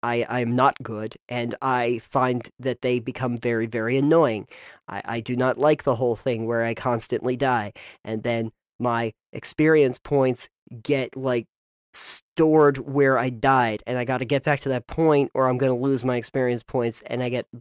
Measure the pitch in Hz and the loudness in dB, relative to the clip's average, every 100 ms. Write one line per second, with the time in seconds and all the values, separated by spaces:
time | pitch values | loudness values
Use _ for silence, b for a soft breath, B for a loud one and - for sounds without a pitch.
0 | 117 120 113 120 117 123 135 - - 107 | -2 -2 -2 -2 0 2 2 2 -8 -8
1 | 110 - _ 123 120 123 135 127 120 117 | -8 -12 _ -8 -6 -6 -2 0 0 -4
2 | - 135 127 123 117 _ 127 120 127 123 | -4 -2 0 -2 -6 _ -8 -4 -2 -2
3 | 117 - 131 120 120 117 113 113 110 131 | -4 -6 -4 -2 -2 -2 -2 -4 0 2
4 | 139 160 147 110 - B B B - 101 | 4 4 4 0 -8 B B B -14 -12
5 | - 117 113 123 127 120 143 151 - 117 | -8 -8 -4 0 0 2 2 2 0 0
6 | 123 113 - 117 113 117 117 113 135 120 | 0 -2 -2 -4 -2 -2 -2 -2 -2 -2
7 | - 117 120 123 131 123 104 - B B | -2 -4 -2 -2 0 0 -4 -12 B B
8 | - 110 123 117 113 _ _ _ 120 117 | -10 -6 -2 -2 -4 _ _ _ -2 -2
9 | 117 - _ - - - 156 156 139 131 | -4 -8 _ -12 -10 0 4 6 4 2
10 | - 139 131 123 - _ _ 120 - 139 | -2 0 2 0 -8 _ _ -16 -4 -2
11 | 123 - 131 123 113 _ _ _ _ - | -2 -6 -2 -2 -4 _ _ _ _ -8
12 | - - _ - 156 156 147 135 127 139 | -6 -6 _ 2 4 8 6 4 -4 2
13 | 139 131 127 120 135 135 120 107 - 123 | 4 4 0 0 4 4 4 -2 -4 -6
14 | 120 127 123 139 143 143 135 127 - - | -2 -4 0 -2 0 -2 -2 -4 -4 0
15 | 160 147 143 - 131 127 135 123 135 135 | 4 4 2 0 0 2 0 0 0 0
16 | 127 123 117 135 127 123 - 131 117 110 | 0 -2 -4 -2 -2 -2 -4 -2 -2 -4
17 | - 120 123 123 - 120 | -8 -6 -4 -4 -8 -16